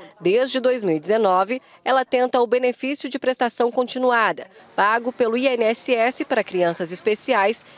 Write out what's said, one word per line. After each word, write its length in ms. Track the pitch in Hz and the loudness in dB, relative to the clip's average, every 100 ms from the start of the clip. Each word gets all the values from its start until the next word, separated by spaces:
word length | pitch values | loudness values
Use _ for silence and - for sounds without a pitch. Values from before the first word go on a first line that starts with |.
| - - | -20 -4
Desde 400 | 175 220 262 262 | 0 2 0 0
dois 240 | 247 247 | 0 0
mil 140 | 202 156 | 0 -2
e 20 | |
dezenove, 640 | 156 220 202 185 196 254 - - - | 0 2 2 2 0 -4 -10 -8 0
ela 180 | 262 | 0
tenta 380 | 254 247 254 254 | 2 0 2 2
o 60 | 240 | 2
benefício 600 | 247 254 240 254 285 277 | 2 0 -2 -4 -6 -6
de 100 | 262 | -4
prestação 540 | 254 254 240 - 240 | -2 0 -2 0 -2
continuada, 760 | 247 247 254 254 240 208 156 - - - - | 0 -4 -2 0 2 2 -2 -10 -20 -10 0
pago 380 | 196 233 240 | 0 0 -2
pelo 240 | - 233 233 | -2 0 0
I 100 | 269 | 0
N 160 | 240 | 2
S 300 | 220 233 - | 0 0 0
S 320 | 233 233 - 302 | 0 0 -2 -2
para 180 | 240 | -2
crianças 480 | 196 185 175 170 170 | -2 0 0 0 -6
especiais 720 | 180 - 214 - 226 294 226 - | -4 -2 -2 0 2 2 -2 -10